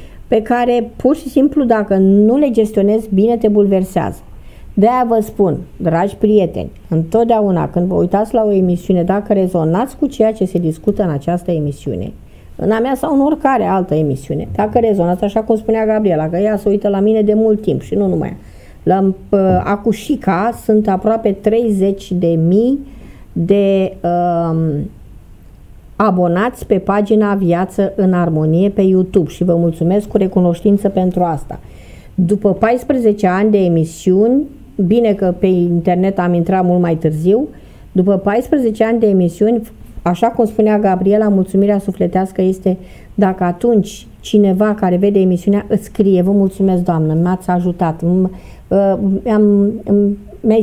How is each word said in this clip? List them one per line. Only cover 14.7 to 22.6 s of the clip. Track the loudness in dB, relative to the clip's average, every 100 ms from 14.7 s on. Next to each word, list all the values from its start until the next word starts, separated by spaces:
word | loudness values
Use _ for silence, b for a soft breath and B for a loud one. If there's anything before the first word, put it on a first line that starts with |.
| 0
rezonați, | 2 2 0 0
așa | -2 -2
cum | -2 -2
spunea | 0 -2 0
Gabriela, | 0 0 0 -2
că | -2
ea | -2 0
se | 0
uită | 0 0
la | 0
mine | 2 2
de | 2
mult | 2 2 0
timp | 0 -4
și | -2
nu | -2 -2
numai. | -2 -4 -8 B B B B
La, | 0 2 2 -2 -2
uh, | 0 2 2
Acușica | 0 -2 -2 -4 -4 -4 -2 -2 -2 -4
sunt | 0 0 2
aproape | 0 0 0 -2
treizeci | -2 0 0 0 0 0 -2 -4
de | -2 0 2 2
mii | 2